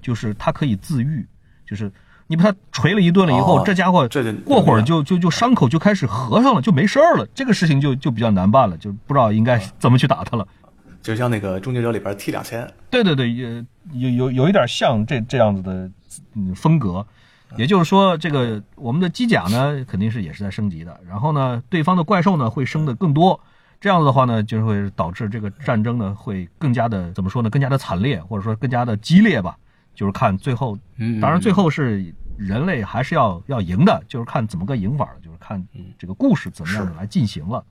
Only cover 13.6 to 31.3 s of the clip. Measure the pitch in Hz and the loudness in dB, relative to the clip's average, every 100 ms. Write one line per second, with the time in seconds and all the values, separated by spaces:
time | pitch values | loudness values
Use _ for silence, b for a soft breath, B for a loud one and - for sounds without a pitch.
13.6 | 117 _ 196 135 127 123 127 127 139 202 | -14 _ -14 -6 -2 0 0 2 4 4
14.6 | 120 - 196 113 107 135 113 135 110 101 | 2 0 0 0 -2 -4 -2 2 2 2
15.6 | 92 92 92 - _ - - - 95 92 | -4 -8 -10 -14 _ -20 -16 -8 -6 -2
16.6 | 156 165 110 87 104 b b b b - | 0 2 0 -6 -10 b b b b -6
17.6 | 123 196 165 196 196 165 165 147 120 107 | 0 2 4 4 4 2 -2 -2 -2 -4
18.6 | 104 - 131 139 185 160 247 165 87 113 | -10 -12 -4 -2 -2 -2 0 0 2 0
19.6 | 135 147 127 92 110 117 87 76 101 92 | 0 -2 -6 -2 -2 -2 -8 -8 -8 -4
20.6 | 104 82 82 - 90 98 135 147 135 120 | -6 -6 -14 -18 -12 -4 -2 0 -2 -4
21.6 | - 175 151 185 160 202 151 175 120 131 | -4 -2 0 0 2 2 2 2 0 -2
22.6 | 127 156 156 113 185 139 180 - b b | -4 -2 -4 -2 0 4 2 2 b b
23.6 | b b 196 185 147 131 127 113 107 113 | b b 0 2 4 4 2 2 -2 -2
24.6 | 110 101 101 - 87 90 113 113 104 98 | 0 -2 -4 -4 -6 -4 -8 -6 -8 -8
25.6 | - 117 107 120 98 104 - 98 87 _ | -4 0 0 -2 -4 -6 -8 -8 -8 _
26.6 | 151 123 117 104 87 92 95 123 113 135 | -2 0 0 -2 -6 -4 -4 -2 -2 0
27.6 | 139 135 - 87 117 113 87 104 101 110 | 0 -2 -4 -4 -2 -4 -6 -8 -6 -4
28.6 | 135 123 120 104 - 170 220 143 87 - | -2 -2 -2 -4 4 6 6 4 -2 -10
29.6 | _ _ _ - 101 98 110 95 - 123 | _ _ _ -6 -4 0 0 0 -2 -4
30.6 | 135 202 - - 113 113 113 | -4 -8 -12 -8 -4 0 2